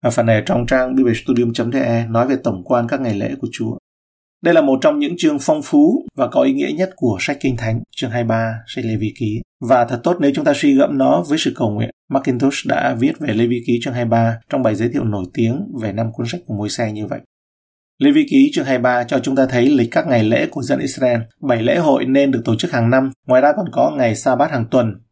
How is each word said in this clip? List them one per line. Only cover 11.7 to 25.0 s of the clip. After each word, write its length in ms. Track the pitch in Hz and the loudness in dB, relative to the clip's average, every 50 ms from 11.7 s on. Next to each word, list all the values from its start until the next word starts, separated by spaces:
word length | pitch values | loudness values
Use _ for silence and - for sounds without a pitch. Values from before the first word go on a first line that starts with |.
nguyện. 200 | 104 104 113 110 - _ _ _ | -2 -2 -4 -6 -6 _ _ _
Macintosh 560 | 139 135 135 135 123 120 131 135 139 - - | -4 -2 -2 0 -2 0 0 0 0 -2 -4
đã 300 | - - - - 123 131 113 | -2 -2 0 0 -2 -2 0
viết 140 | 117 143 - - | 0 -2 -2 -2
về 140 | 151 135 104 | -6 -4 0
Lê 120 | 107 117 | 0 0
Vi 160 | 117 123 120 117 | 0 0 -2 -2
Ký 140 | - 120 117 117 | -2 -2 -2 -2
chương 120 | 147 120 | -4 -4
hai 100 | 123 120 | -4 -2
mươi 60 | 117 | 0
ba 280 | 117 117 113 113 113 113 _ _ | 2 2 2 2 0 -4 _ _
trong 120 | - 135 127 | -4 0 0
bài 120 | 113 107 | 0 0
giới 140 | 95 110 120 | 0 -2 -2
thiệu 160 | 120 139 - | -2 -2 -2
nổi 200 | 110 104 101 92 90 _ | -2 -2 -4 -6 -6 _
tiếng 320 | - 113 113 120 151 202 - - 127 | 0 0 0 0 -2 -6 -8 -8 -8
về 120 | 113 107 95 | -6 -6 -4
năm 200 | 107 117 113 113 | -4 -4 -6 -4
cuốn 140 | - 123 117 | -6 -8 -6
sách 120 | - 175 175 | -8 -10 -10
của 80 | - 110 | -8 -8
Môi-se 380 | 101 107 104 - - 120 110 107 | -6 -6 -6 -4 -4 -4 -4 -4
như 140 | 104 107 | -6 -8
vậy. 140 | 95 - - - _ _ _ _ _ _ _ _ _ _ _ _ _ _ _ | -8 -8 -10 -12 _ _ _ _ _ _ _ _ _ _ _ _ _ _ _
Lê 120 | 135 143 139 | 2 4 4
Vi 140 | 156 151 - | 4 2 4
Ký 200 | - 135 135 147 - | 4 4 4 4 2
chương 120 | 170 139 | -2 -2
hai 140 | 135 131 123 | 0 -2 2
mươi 40 | 120 | 2
ba 220 | 127 123 123 120 | 2 2 2 0
cho 140 | 117 151 131 | 0 -2 -2
chúng 180 | 117 131 131 | -2 0 0
ta 100 | 135 131 | 2 0
thấy 220 | 131 127 123 120 135 | 2 2 2 2 4
lịch 220 | 147 135 117 113 | 4 2 2 2
các 160 | - 165 156 | 0 -2 0
ngày 180 | 170 135 117 110 | 2 2 2 2
lễ 220 | 107 117 143 147 160 | 2 2 0 0 -2
của 120 | - 151 123 | -4 -8 -4
dân 160 | 117 135 135 | -2 -2 -2
Israel. 420 | 139 131 - - 135 123 120 117 117 - _ _ | -2 -6 -4 -2 0 0 0 0 -2 -6 _ _
Bảy 220 | - 135 123 113 113 | -2 -2 0 0 2
lễ 160 | 123 143 170 | 0 0 2
hội 260 | 165 151 135 - 104 | 2 2 2 2 2
nên 260 | 127 131 139 139 139 | 2 2 2 4 2
được 120 | 131 117 117 | 0 -2 0
tổ 120 | - 113 | -2 -2
chức 160 | 110 - - - | -2 -2 -4 -2
hàng 180 | 131 123 117 | 0 0 2
năm. 200 | 123 131 131 135 127 _ _ | 2 2 0 0 -6 _ _
Ngoài 160 | - 127 127 131 | 2 2 4 4
ra 100 | 147 - | 4 2
còn 100 | 214 190 165 - | 2 -4 -4 0
có 180 | - 123 147 | 0 0 0
ngày 260 | 156 139 127 117 107 | 2 0 0 0 0
sa 200 | 107 - 139 127 | 0 0 0 2
bát 140 | 120 143 160 | 2 2 0
hàng 160 | 156 127 113 113 | 0 -4 -4 0
tuần. 240 | - 131 120 113 98 - | 0 0 0 0 -4 -8